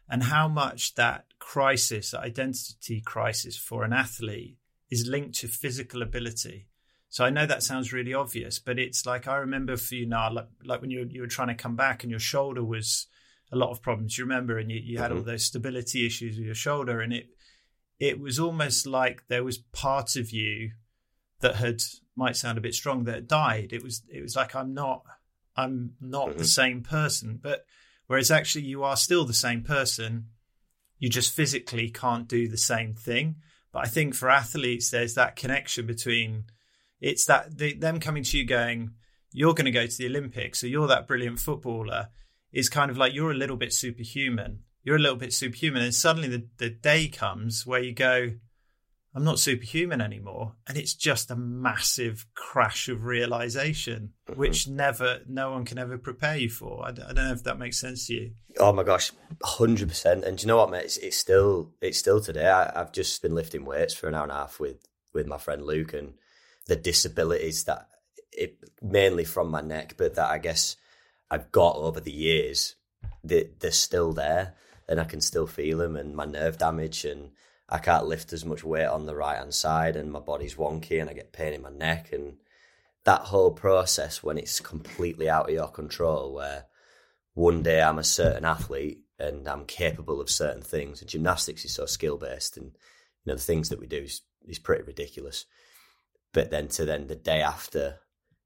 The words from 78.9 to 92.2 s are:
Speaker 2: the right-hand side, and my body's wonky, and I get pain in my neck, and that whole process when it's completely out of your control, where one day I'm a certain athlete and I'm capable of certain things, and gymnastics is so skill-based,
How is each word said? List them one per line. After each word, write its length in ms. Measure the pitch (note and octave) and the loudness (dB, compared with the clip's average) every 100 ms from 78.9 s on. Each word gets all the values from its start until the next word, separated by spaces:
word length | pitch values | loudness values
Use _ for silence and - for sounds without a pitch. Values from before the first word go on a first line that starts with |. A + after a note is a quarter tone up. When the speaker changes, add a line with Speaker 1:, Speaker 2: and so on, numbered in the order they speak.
| D#2 D2+ | 0 -4
Speaker 2:
the 100 | D2 | -4
right-hand 380 | D2 B1 C#2+ | -2 -4 -4
side, 420 | - D#2 D#2+ E2 D#2 | -2 2 2 2 0
and 160 | D2+ | -4
my 80 | D2 | -8
body's 360 | D2+ D2 C#2+ D#2 | -6 -6 -6 -4
wonky, 440 | D2+ D#2+ D#2+ D#2+ | -4 -4 -2 -2
and 80 | D2 | -2
I 60 | |
get 180 | - - | -8 -14
pain 200 | - D#2 | -6 -6
in 100 | D2 | -6
my 80 | C#2 | -10
neck, 420 | C#2+ D#2+ E2 - | -4 0 0 -2
and 240 | C#2+ C#2+ C#2 _ _ _ _ _ _ | -8 -8 -14 _ _ _ _ _ _
that 180 | G2 F#2 | 4 4
whole 300 | F#2 G2 F2+ | 6 6 6
process 680 | D#2+ G2 F#2 F2+ - D2+ - | 6 4 6 4 0 -2 -6
when 140 | D#2 D#2 | -4 -4
it's 220 | - - | -4 -6
completely 720 | - D#2+ - - F2 - D#2+ | -6 -12 -10 -4 -4 0 2
out 200 | D#2 - | 4 4
of 60 | |
your 140 | D#2+ D2+ | 0 -2
control, 640 | - D2+ - E2 D2 C2+ | -6 -10 0 0 2 -2
where 320 | C#2+ C#2+ C#2+ - _ _ _ _ _ _ | -6 -8 -8 -14 _ _ _ _ _ _
one 280 | E2+ E2+ E2+ | 4 6 6
day 180 | D#2+ D#2+ | 6 6
I'm 180 | D#2 D#2 | 6 4
a 60 | |
certain 400 | D#2 - E2 D2+ | 0 4 2 4
athlete 580 | D#2+ D#2+ - C#2 D2+ - _ - | 0 0 -2 -4 -6 -8 _ -8
and 280 | D2 C#2+ C#2 | -6 -6 -6
I'm 160 | C#2+ | -8
capable 560 | - - E2 D#2 D#2 C#2+ | -8 -2 -2 -2 -4 -4
of 80 | C#2 | -2
certain 340 | - D2+ - | 0 0 -4
things, 380 | - D#2 C#2+ C#2+ | -6 -6 -6 -10
and 80 | - | -10
gymnastics 560 | D#2 E2+ F2 - D#2 | -2 0 0 -2 -6
is 80 | D#2 | -8
so 140 | - C#2+ | -6 -4
skill-based, 720 | - D#2 C#2+ | -2 -2 -2